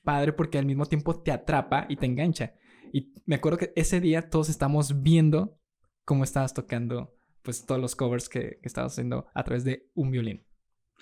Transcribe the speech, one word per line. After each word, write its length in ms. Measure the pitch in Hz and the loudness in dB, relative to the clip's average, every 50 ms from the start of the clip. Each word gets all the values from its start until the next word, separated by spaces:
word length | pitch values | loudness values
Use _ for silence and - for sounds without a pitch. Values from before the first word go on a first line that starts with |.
| - | -4
padre", 300 | - 147 143 143 151 151 | -2 0 2 2 0 0
porque 260 | - 165 156 - 139 | 0 -2 0 0 0
al 80 | 139 139 | 0 0
mismo 180 | 135 139 151 | 0 0 0
tiempo 340 | - - 151 147 170 160 - | 0 0 0 0 0 -2 -2
te 120 | - - | -2 -2
atrapa 560 | 139 117 - - 151 143 - - 147 139 - - | -2 -2 0 0 0 0 2 2 0 -2 0 -2
y 60 | 143 | -4
te 100 | - - | -2 0
engancha. 480 | 127 123 123 156 175 160 - 117 107 - _ _ _ - - - - - | 0 0 2 2 0 0 0 -4 -8 -8 _ _ _ -20 -20 -14 -4 -4
Y 180 | 143 131 - - - - | -4 -4 -4 -16 -12 -4
me 100 | - 151 135 | -2 -2 0
acuerdo 200 | - 156 170 170 | 2 0 0 0
que 160 | 175 - - | -2 -4 -2
ese 240 | 170 160 - - 180 | 0 0 2 2 2
día 300 | 175 165 160 165 165 165 | 2 2 2 2 0 0
todos 200 | - 160 156 156 | 0 0 0 0
estamos 520 | 151 - 139 135 147 151 147 135 143 139 | 0 0 0 2 2 2 2 2 0 2
viendo 560 | 135 156 165 165 156 156 151 156 190 214 - _ _ _ _ _ _ _ _ _ - | 4 6 6 8 8 6 6 4 2 -2 -6 _ _ _ _ _ _ _ _ _ -4
cómo 180 | - 143 139 135 | 0 0 0 0
estabas 300 | 131 - 139 135 131 - | 0 0 0 -2 -2 -2
tocando, 580 | - 131 - 127 120 120 117 120 123 123 - _ _ _ _ _ _ | -6 -8 -6 -4 -4 -4 -4 -4 -6 -8 -10 _ _ _ _ _ _
pues, 240 | - - 120 - - | -12 -10 -10 -8 -4
todos 160 | - 135 131 | -2 -2 -2
los 140 | 127 120 - | -2 -2 -2
covers 340 | - 135 120 123 120 120 - | -2 -2 0 0 -2 -4 -4
que, 300 | - 123 - - - - | -6 -6 -6 -6 -8 -10
que 60 | - 120 | -12 -10
estabas 240 | - - 123 131 | -6 -6 -6 -6
haciendo 340 | - - 123 123 120 123 - - - | -4 -6 -4 -4 -4 -6 -6 -6 -6
a 100 | - 127 | -6 -4
través 200 | - 123 123 123 | -2 -4 -2 -2
de 260 | 131 131 - _ _ - | -2 -4 -6 _ _ -4
un 160 | - 143 131 | -2 -2 0
violín. 340 | 131 127 117 110 98 - _ _ - _ _ _ _ _ _ _ _ _ | 0 0 -2 -2 -6 -8 _ _ -20 _ _ _ _ _ _ _ _ _